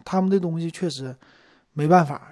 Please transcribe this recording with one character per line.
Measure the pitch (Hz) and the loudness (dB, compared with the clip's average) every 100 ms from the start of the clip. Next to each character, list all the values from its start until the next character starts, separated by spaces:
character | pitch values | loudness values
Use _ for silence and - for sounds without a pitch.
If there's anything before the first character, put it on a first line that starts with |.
| - | -4
他 | 185 | 0
们 | 190 | 2
的 | 196 | 0
东 | 175 165 | 0 -4
西 | 165 | -6
确 | - 180 | -4 -6
实 | 131 135 127 _ _ _ _ _ | -6 -12 -14 _ _ _ _ _
没 | - 151 | -4 4
办 | 180 | 4
法， | 151 139 - | 4 -4 -14